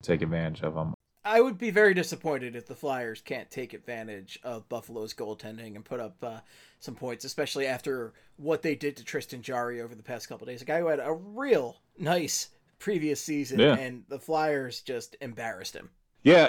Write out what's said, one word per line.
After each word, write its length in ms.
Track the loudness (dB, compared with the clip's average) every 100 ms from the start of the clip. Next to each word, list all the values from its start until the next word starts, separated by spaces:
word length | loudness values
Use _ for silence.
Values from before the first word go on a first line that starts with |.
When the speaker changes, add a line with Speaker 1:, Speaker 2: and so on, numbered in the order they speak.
Speaker 1:
take 180 | 0 0
advantage 400 | 0 -2 -2 -4
of 140 | -4 -2
them. 180 | -4 -6 _ _ 4
Speaker 2:
I 160 | 6
would 160 | 6 2
be 140 | 0
very 240 | 6 6 6
disappointed 600 | 0 -4 -2 -2 -4 -10
if 120 | -14
the 80 | -6
Flyers 460 | -4 -2 -4 -8
can't 280 | -8 -8 -8
take 240 | -10 -10
advantage 640 | -12 -10 -10 -10 -12 -14 -14
of 260 | -10 -10 -8
Buffalo's 440 | -8 -8 -10 -8 -8
goaltending 600 | -8 -10 -12 -14 -14 -14
and 80 |
put 160 | -10 -8
up, 240 | -8 -10
uh, 160 | -12 -12 -16 -20 -20 _
some 140 | -16
points, 320 | -10 -8 -8 -6
especially 400 | -4 -2 0 -2
after 480 | -2 -4 -4 -6 -12 -20 -6
what 240 | -2 0
they 140 | 0 0
did 200 | -2 -6
to 60 |
Tristan 380 | -6 -6 -6 -10
Jarry 400 | -4 -2 -2 -4
over 140 | -8 -12
the 80 |
past 260 | -10 -10 -10
couple 160 | -12 -12
days. 160 | -8
A 40 | 0
guy 140 | 2
who 80 | 4
had 120 | 2
a 140 | 0
real 640 | -4 -6 -4 4 4 4 -8 _ -4
nice 520 | 0 2 0 -4 -6 _ _ -8
previous 420 | -2 0 2 0
season, 400 | -2 -2 0 6
Speaker 1:
Yeah. 160 | 6 6
Speaker 2:
and 280 | 0 -10 -12
the 120 | -10
Flyers 640 | -2 2 2 0 -4 -8
just 340 | -8 -8 -8 -12
embarrassed 560 | -12 -8 -8 -8 -10 -12
him. 140 | -16 _ _ _
Speaker 1:
Yeah, 240 | 10 10